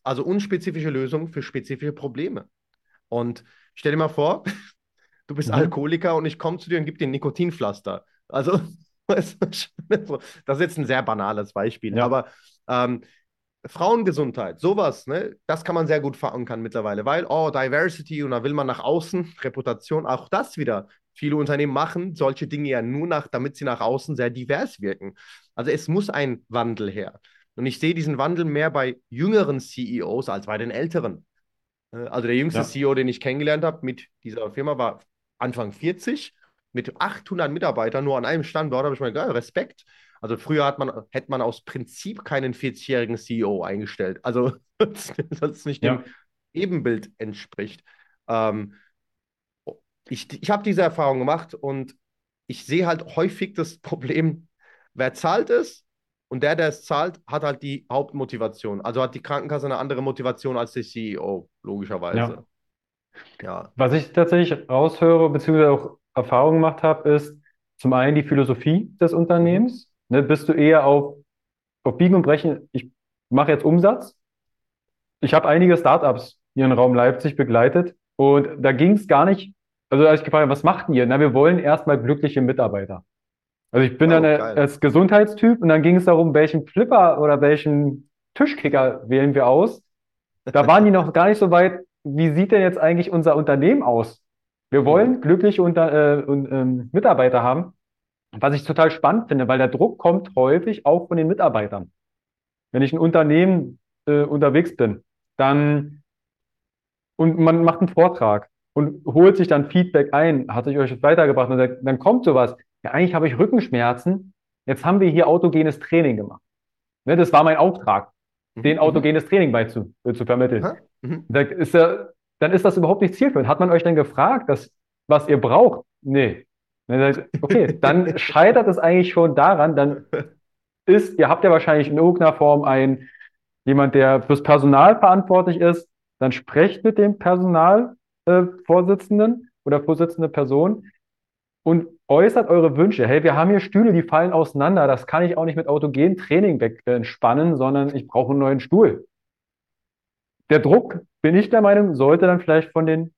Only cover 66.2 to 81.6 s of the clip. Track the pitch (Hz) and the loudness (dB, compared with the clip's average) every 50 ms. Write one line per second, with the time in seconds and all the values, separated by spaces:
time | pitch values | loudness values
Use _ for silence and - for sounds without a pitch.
66.2 | 120 - 131 123 139 156 160 165 160 156 151 - - 156 151 - - 151 147 147 | -4 0 2 2 4 4 2 2 2 0 0 0 0 0 0 0 0 0 0 0
67.2 | 147 - - _ _ _ _ _ _ _ _ - - 127 131 127 131 143 151 151 | -2 -6 -16 _ _ _ _ _ _ _ _ -6 -2 0 2 2 2 2 2 0
68.2 | 143 - 147 139 131 135 123 - - 151 160 196 226 - - - 175 165 170 165 | 0 0 0 0 0 0 -2 -2 -2 -2 -2 -2 -2 -6 -4 -2 0 0 0 0
69.2 | 170 170 175 170 170 170 175 196 240 254 247 - - _ _ _ _ - 123 139 | 0 0 2 2 2 2 2 0 0 -2 -4 -8 -18 _ _ _ _ -2 0 0
70.2 | 139 123 156 147 147 165 156 160 147 156 160 156 135 139 143 143 143 143 - - | 2 2 0 0 0 0 0 2 4 4 6 6 4 4 2 2 0 -4 -10 -18
71.2 | _ _ _ _ _ _ _ _ _ _ _ _ - 135 123 135 175 180 196 180 | _ _ _ _ _ _ _ _ _ _ _ _ -6 -4 0 2 2 4 4 4
72.2 | - 143 151 147 - 160 143 - - _ - 123 - - _ _ _ _ _ _ | 4 2 0 0 0 -2 -4 -6 -8 _ -10 -10 -10 -12 _ _ _ _ _ _
73.2 | _ - 123 139 147 156 147 143 - 151 165 175 175 202 247 254 - - _ _ | _ -2 0 0 2 2 0 0 2 2 2 4 4 2 0 0 -6 -16 _ _
74.2 | _ _ _ _ _ _ _ _ _ _ _ _ _ _ _ _ _ _ _ _ | _ _ _ _ _ _ _ _ _ _ _ _ _ _ _ _ _ _ _ _
75.2 | - 127 156 160 - 151 151 170 180 180 175 165 - 131 147 170 151 139 120 104 | -2 2 2 2 2 4 4 4 4 4 4 4 4 2 2 2 2 0 -2 -2
76.2 | - - _ _ _ _ - 131 135 131 127 117 127 127 123 120 120 127 127 - | -6 -18 _ _ _ _ -4 0 0 2 4 4 4 4 4 4 2 2 0 0
77.2 | - 151 139 - 135 123 113 117 120 - - 175 180 175 - _ _ _ _ - | -4 -4 -2 -2 -2 0 2 2 4 4 2 0 0 -2 -6 _ _ _ _ 0
78.2 | 139 139 143 143 139 143 - 139 127 135 131 123 160 185 214 208 - - 151 139 | 2 4 4 4 2 -2 -4 -2 -2 0 2 2 2 2 2 2 0 2 2 4
79.2 | 165 190 202 - - - - _ _ _ _ _ _ - 135 139 156 156 156 151 | 4 2 0 -2 -4 -12 -20 _ _ _ _ _ _ -2 2 4 6 6 4 4
80.2 | - 139 - 156 151 131 143 143 151 170 185 - - - 143 127 123 120 127 139 | 0 0 0 2 2 2 0 0 0 0 -2 -2 -2 -2 0 2 2 2 2 2
81.2 | 151 143 120 131 147 165 180 175 | 2 2 4 4 4 4 4 2